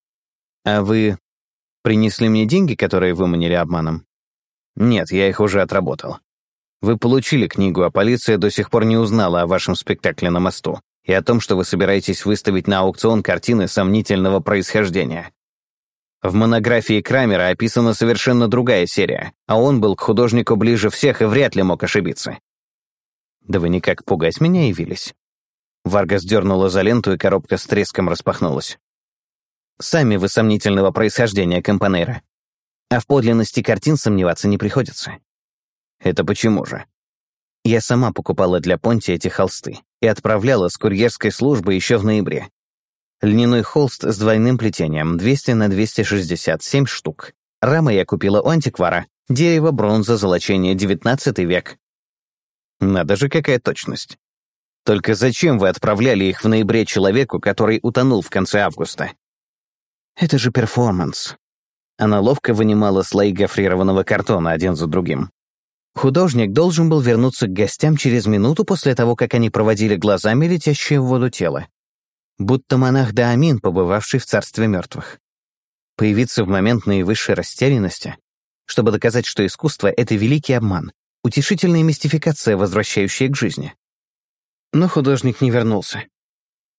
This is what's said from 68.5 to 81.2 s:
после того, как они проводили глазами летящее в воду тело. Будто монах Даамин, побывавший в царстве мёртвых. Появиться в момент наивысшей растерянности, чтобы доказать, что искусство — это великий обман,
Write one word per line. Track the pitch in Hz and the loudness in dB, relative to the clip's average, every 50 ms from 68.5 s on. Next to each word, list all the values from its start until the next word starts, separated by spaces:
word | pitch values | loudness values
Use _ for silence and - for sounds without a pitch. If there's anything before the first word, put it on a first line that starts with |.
| 160 - 208 | 2 0 0
после | - 196 - - 147 123 | 0 0 0 0 0 0
того, | - 120 120 120 | 2 2 0 0
как | - 123 113 - | 0 -2 0 2
они | 120 117 107 | 2 0 2
проводили | - 101 107 110 110 101 110 110 104 | 2 0 2 2 2 2 2 0 2
глазами | 87 87 104 98 90 - 107 113 143 160 | 2 2 2 2 2 2 0 2 2 2
летящее | 170 180 165 - 156 143 - - - 147 143 | 0 0 0 0 0 -2 0 0 0 0 0
в | 127 | 2
воду | 127 131 127 123 123 | 2 0 0 0 -2
тело. | - - 92 82 69 76 82 - _ _ _ _ _ _ _ _ _ _ _ _ _ | -2 -2 -4 -2 -4 -6 -8 -12 _ _ _ _ _ _ _ _ _ _ _ _ _
Будто | - 98 101 127 131 - - 135 | -4 -2 0 0 0 0 0 0
монах | 127 131 127 131 135 131 110 | 2 2 2 2 2 0 0
Даамин, | 104 120 120 120 120 120 160 165 139 104 | 0 0 0 2 2 2 2 2 2 0
побывавший | - 98 85 95 90 85 98 107 - - - 127 | -2 -2 0 0 0 0 0 -2 -2 -2 -4 -4
в | - | -2
царстве | - - 104 - - - 110 113 | -2 -2 -2 -2 -2 -4 -2 -2
мёртвых. | 110 101 90 85 - - - - - - - _ _ _ _ _ _ _ _ _ _ _ _ _ _ _ | 0 0 -2 -4 -8 -12 -16 -16 -16 -18 -20 _ _ _ _ _ _ _ _ _ _ _ _ _ _ _
Появиться | - 107 107 104 110 127 113 - - 107 | 0 0 2 2 2 0 -2 -2 -2 -2
в | |
момент | 90 98 95 98 110 120 110 - | 0 0 2 2 2 0 0 0
наивысшей | 107 101 98 90 92 110 - - - 98 | 0 0 0 0 0 -2 -2 -2 -2 -2
растерянности, | 87 85 - - - - 139 143 117 98 90 - - - 170 - - _ _ _ _ _ _ _ _ _ | -2 -4 -6 -4 -2 0 0 2 0 0 -2 -4 -8 -12 -12 -14 -14 _ _ _ _ _ _ _ _ _
чтобы | - - - 110 113 | -6 -2 0 0 2
доказать, | 104 110 - 117 110 120 113 | 2 2 0 0 0 0 -2
что | - - - 101 | -2 -2 -2 -2
искусство — | 92 - - - 151 - - - 98 - | -2 -2 -4 -4 -4 -2 0 -2 0 0
это | - 123 - 113 | 0 0 0 0
великий | 101 107 120 147 156 - - 127 | 0 2 2 0 0 0 0 0
обман, | 120 110 104 92 82 78 - - _ _ _ _ _ | 0 0 0 -2 -2 -4 -8 -14 _ _ _ _ _